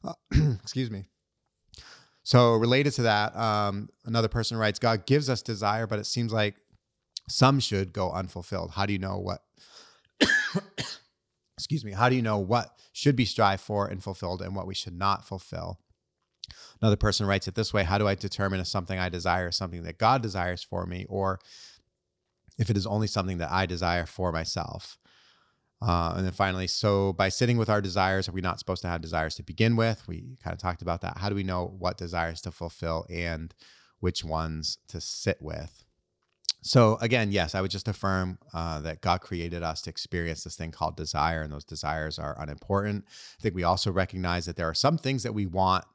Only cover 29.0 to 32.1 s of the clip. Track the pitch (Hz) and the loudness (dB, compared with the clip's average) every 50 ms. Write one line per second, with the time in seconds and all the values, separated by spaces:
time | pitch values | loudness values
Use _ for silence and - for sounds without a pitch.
29 | 80 80 85 82 78 80 - - 78 - 80 - 110 113 120 113 113 113 110 - | -6 -4 -2 -2 -2 -2 -4 -8 -12 -14 0 4 4 4 6 6 4 2 2 -2
30 | - - 85 82 92 127 131 - - 85 85 - - 92 87 - 85 87 82 85 | -6 -12 -12 -10 -12 -14 -18 -12 -10 -8 -8 -4 -4 -4 -4 -4 -2 -4 -4 -2
31 | - 87 82 - 98 101 101 101 95 92 92 90 90 87 92 95 87 90 92 - | -4 -8 -6 -4 -4 -2 -2 -2 -2 -2 -2 -2 -4 -6 -8 -4 -4 -4 -4 -4
32 | 95 85 | -8 -6